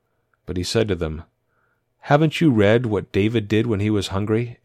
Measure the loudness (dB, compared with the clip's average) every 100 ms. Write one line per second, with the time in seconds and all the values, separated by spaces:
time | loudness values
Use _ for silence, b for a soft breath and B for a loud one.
0 | _ _ _ _ -10 -8 -4 -2 -2 -2
1 | -4 -8 -14 _ _ _ _ _ _ _
2 | 0 2 2 2 2 4 4 4 2 -4
3 | -2 0 0 0 0 0 0 -2 0 -2
4 | -2 -4 -2 -2 -2 -8